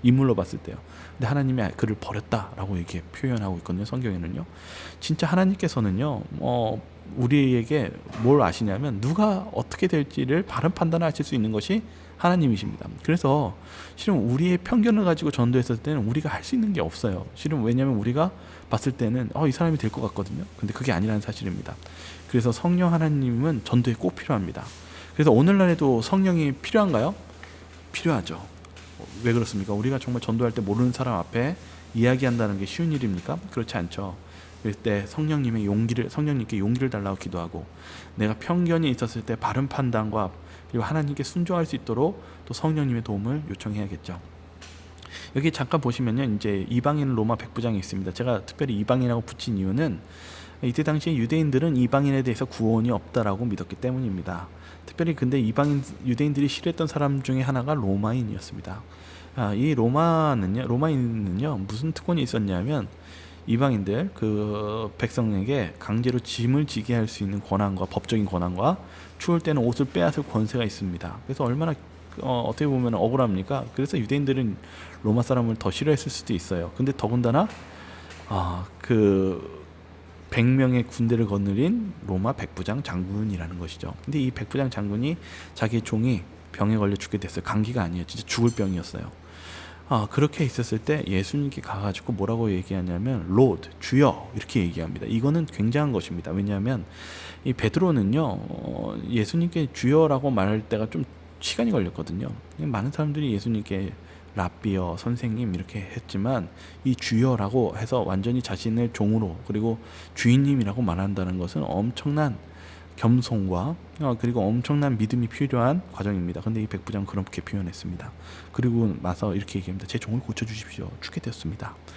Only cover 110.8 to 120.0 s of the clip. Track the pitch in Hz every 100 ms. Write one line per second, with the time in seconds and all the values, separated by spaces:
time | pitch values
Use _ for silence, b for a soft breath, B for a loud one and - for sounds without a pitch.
110.8 | 107 85 98 98 92 92 87 78 69 92
111.8 | 117 - 147 151 147 95 - B B B
112.8 | B - 117 123 - 110 95 90 127 170
113.8 | - - 143 117 120 120 98 120 123 147
114.8 | 143 110 110 123 113 - 139 123 120 175
115.8 | - - 101 95 87 85 110 110 107 95
116.8 | - 104 98 101 95 - - 101 87 -
117.8 | 85 87 - - B B B - 123 117
118.8 | 110 69 90 87 107 92 - 98 92 95
119.8 | 101 113